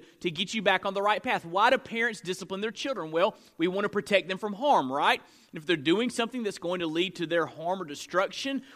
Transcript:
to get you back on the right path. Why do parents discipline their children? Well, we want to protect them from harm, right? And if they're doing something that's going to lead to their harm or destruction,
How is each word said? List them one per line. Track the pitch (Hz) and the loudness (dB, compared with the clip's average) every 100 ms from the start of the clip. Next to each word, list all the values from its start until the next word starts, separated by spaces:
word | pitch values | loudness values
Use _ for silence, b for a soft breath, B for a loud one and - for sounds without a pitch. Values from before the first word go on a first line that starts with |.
| B B | B B
to | 180 | -6
get | 156 196 | -4 -6
you | 220 | -2
back | 196 185 202 | 2 2 0
on | |
the | 196 | 0
right | 202 214 | 2 2
path. | 262 196 | 0 -2
Why | 170 185 233 | 0 2 4
do | 262 | 4
parents | - 226 233 220 | 0 -2 -2 -2
discipline | 175 185 180 190 | -6 -6 -6 -6
their | 220 | -6
children? | 220 285 220 160 | -4 -4 -4 -2
Well, | 160 208 - B B | 2 2 0 B B
we | 180 | 0
want | 190 202 | 2 0
to | |
protect | 202 - 196 165 | -2 2 2 2
them | 185 | -6
from | 214 | -6
harm, | 196 294 202 131 | 0 4 4 4
right? | 139 185 247 - b b | 2 4 2 -2 b b
And | 170 | -8
if | 151 | -2
they're | 165 | 0
doing | 139 196 247 | 4 2 2
something | 247 226 254 | 0 -2 -2
that's | 214 - | -6 -4
going | 170 180 | -4 -2
to | 165 | -2
lead | 160 190 180 | -2 -2 -2
to | 156 | 0
their | 170 156 | 0 0
harm | - 165 190 | -4 -4 -4
or | 160 | -6
destruction, | 139 - 180 190 - 269 277 - | -10 -2 0 0 -2 -4 -6 -8